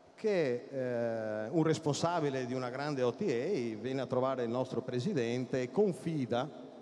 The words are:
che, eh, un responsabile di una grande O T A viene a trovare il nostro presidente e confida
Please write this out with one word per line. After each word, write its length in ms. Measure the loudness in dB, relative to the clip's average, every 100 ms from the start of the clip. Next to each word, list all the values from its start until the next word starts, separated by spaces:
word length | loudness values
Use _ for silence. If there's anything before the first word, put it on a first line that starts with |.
| -20 -4
che, 520 | 2 4 4 2 -2
eh, 760 | -4 0 0 0 0 -2 -2 0
un 140 | 4
responsabile 840 | 4 4 0 0 2 2 0 0 -2
di 80 |
una 160 | -2 -2
grande 340 | -2 -2 2
O 100 | 2
T 80 | 2
A 560 | 0 0 0 0 -2 -4
viene 220 | -4 -2
a 40 | 0
trovare 380 | 0 2 0
il 60 | 0
nostro 320 | 0 -2 -4
presidente 800 | -2 -2 0 2 2 0 0 -2
e 100 | 0
confida 1000 | 2 2 0 -2 -2 0 0 -2 -6 -16 -18